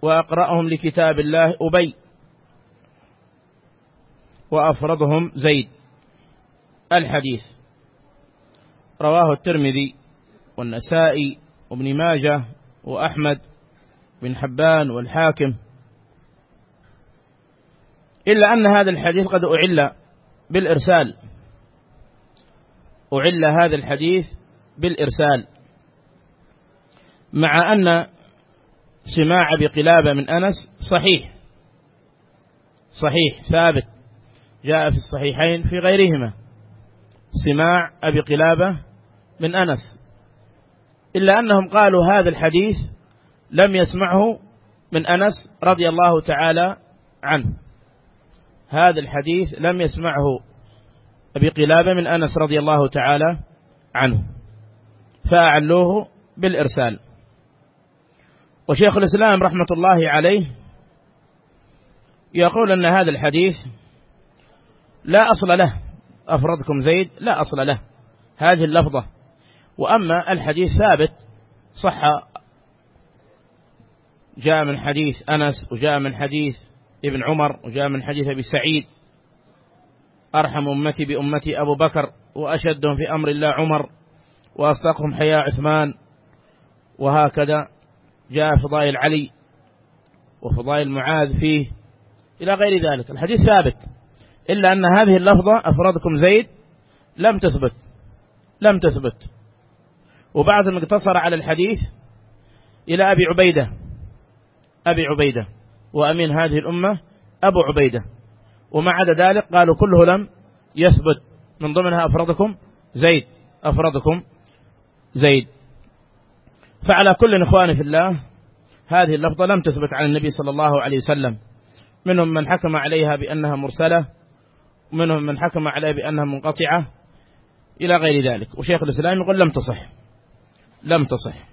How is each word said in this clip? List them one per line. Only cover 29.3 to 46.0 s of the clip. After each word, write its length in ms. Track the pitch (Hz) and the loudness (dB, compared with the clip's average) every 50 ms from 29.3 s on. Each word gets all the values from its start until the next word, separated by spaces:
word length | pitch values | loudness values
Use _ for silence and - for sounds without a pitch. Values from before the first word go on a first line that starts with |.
| 170 185 175 147 156 | 2 2 2 0 0
أبي 100 | 156 151 | 0 0
قلابة 460 | 147 - 151 147 160 170 170 156 147 143 | -2 -2 0 2 4 4 4 4 2 0
من 180 | 139 139 - | -2 -4 -4
أنس 240 | 156 170 180 196 190 - - - _ _ - - | -4 -2 -2 -2 -4 -6 -10 -20 _ _ -8 -2
صحيح، 440 | 190 175 143 196 185 147 - - - - _ _ _ _ _ _ _ _ _ _ _ _ _ _ _ _ _ _ _ _ _ _ _ _ _ _ _ _ _ _ _ - - | -2 0 0 0 0 0 -2 -10 -20 -20 _ _ _ _ _ _ _ _ _ _ _ _ _ _ _ _ _ _ _ _ _ _ _ _ _ _ _ _ _ _ _ -4 -4
صحيح 480 | 151 135 170 165 151 127 - - - | -2 0 2 0 0 -2 -6 -6 -2
ثابت، 340 | 160 - 170 170 160 139 120 - - - _ - _ _ _ _ _ _ _ _ _ _ _ | 0 2 2 2 2 0 -4 -6 -14 -20 _ -20 _ _ _ _ _ _ _ _ _ _ _
جاء 260 | 135 151 160 156 151 | -2 -2 0 0 0
في 60 | 143 | -2
الصحيحين 680 | 143 - - - 139 139 143 131 131 156 165 170 170 165 | -2 -4 -6 -10 -6 -6 -4 -2 0 0 0 0 -2 -4
في 160 | - 175 180 | -4 -4 -2
غيرهما 540 | 175 185 190 202 196 185 160 143 123 113 104 - - - _ _ - - - - - _ _ _ _ _ _ _ _ _ - - 127 | 0 0 2 4 4 2 2 0 -4 -6 -8 -12 -20 -20 _ _ -20 -20 -20 -20 -20 _ _ _ _ _ _ _ _ _ -8 -4 -2
سماع 460 | 147 143 147 160 170 175 180 170 165 _ _ - | 0 2 2 2 2 2 2 0 -2 _ _ -4
أبي 180 | 160 147 147 | -2 -2 -2
قلابة 600 | 147 - 151 147 160 165 165 160 180 190 190 151 - - - _ _ _ _ _ _ _ _ _ | -2 0 0 2 4 2 4 2 0 -2 -2 -6 -10 -18 -20 _ _ _ _ _ _ _ _ _
من 140 | 165 160 175 | -6 -4 -2
أنس، 440 | 185 185 170 143 123 - - - - _ _ - _ _ _ _ _ _ _ _ _ _ _ _ _ _ _ _ _ _ _ _ | 0 0 0 -2 -4 -6 -14 -20 -20 _ _ -20 _ _ _ _ _ _ _ _ _ _ _ _ _ _ _ _ _ _ _ _
إلا 220 | 185 190 190 196 214 | 0 2 4 4 2
أنهم 300 | 233 226 208 196 190 175 | 4 4 2 2 2 2
قالوا: 320 | 185 208 214 202 185 180 170 170 196 | 2 4 4 4 4 4 4 4 4
"هذا 160 | 208 185 175 | 2 2 0
الحديث 480 | 156 - 160 160 156 175 196 220 208 - - - - - _ _ _ _ _ _ _ _ _ _ | -2 0 -2 0 2 2 0 0 -2 -4 -6 -12 -12 -20 _ _ _ _ _ _ _ _ _ _
لم 240 | - 156 190 202 196 | 2 2 2 4 4
يسمعه 640 | 185 180 - - 180 196 180 175 190 202 226 220 - - _ _ _ _ _ _ _ _ _ - | 2 0 0 0 -4 -2 0 2 2 2 2 -2 -4 -12 _ _ _ _ _ _ _ _ _ -4
من 140 | 160 160 | -4 -2
أنس 280 | 160 175 180 196 208 196 - - - _ _ - | 0 0 2 2 0 -2 -4 -14 -20 _ _ 0
رضي 240 | 175 185 175 170 165 | 0 2 2 0 -2
الله 320 | 165 170 | 0 2